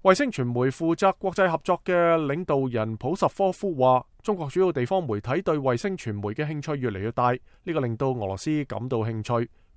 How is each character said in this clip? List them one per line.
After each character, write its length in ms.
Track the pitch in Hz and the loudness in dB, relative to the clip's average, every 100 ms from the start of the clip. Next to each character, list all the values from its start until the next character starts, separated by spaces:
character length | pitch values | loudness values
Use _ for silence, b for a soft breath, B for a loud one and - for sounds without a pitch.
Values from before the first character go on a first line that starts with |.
衛 120 | 190 | 4
星 160 | 185 285 | 4 2
傳 140 | 208 | -2
媒 240 | 123 120 131 | -2 0 0
負 260 | 135 165 | 0 -2
責 160 | 165 196 185 | 2 2 2
國 140 | 190 | -2
際 160 | 175 190 | 2 2
合 80 | 160 | 2
作 160 | - 175 | 0 -2
嘅 120 | - 180 170 165 147 | 2 2 4 2 0
領 180 | 147 | -2
導 220 | 185 143 135 | 0 0 0
人 280 | 117 110 110 | 0 -2 -4
普 180 | 127 180 | -4 0
什 100 | - | 0
科 220 | - 196 | 2 0
夫 240 | 180 202 | 0 -4
話， 300 | 151 127 127 - - | 2 4 4 2 -6
中 140 | - 202 | -4 -4
國 100 | 147 | -2
主 100 | 170 | 2
要 100 | 185 | 2
地 140 | 147 | 2
方 180 | 123 190 | 0 0
媒 160 | 156 104 | 0 -4
體 220 | 107 151 | -2 -2
對 160 | 196 156 | 0 0
衛 180 | 131 123 | 2 0
星 180 | 202 185 | -2 -4
傳 160 | - | -6
媒 220 | 104 101 | -4 -4
嘅 120 | 107 147 | -4 -4
興 140 | 156 | -6
趣 160 | 143 147 | -6 -4
越 140 | 123 | -2
嚟 80 | 95 | -2
越 120 | 104 | -4
大， 200 | 120 123 | 0 2
呢 400 | 127 - _ - | 0 -4 _ -4
個 80 | 156 | -2
令 160 | 127 113 | -2 0
到 120 | 135 | -2
俄 180 | 123 101 | -2 -4
羅 100 | 95 | -4
斯 280 | - 151 143 | -2 -2 -2
感 200 | 104 123 | -6 -2
到 120 | 123 | -2
興 240 | 110 110 | -2 -4
趣。 260 | 107 117 120 - _ | -2 -2 -2 -8 _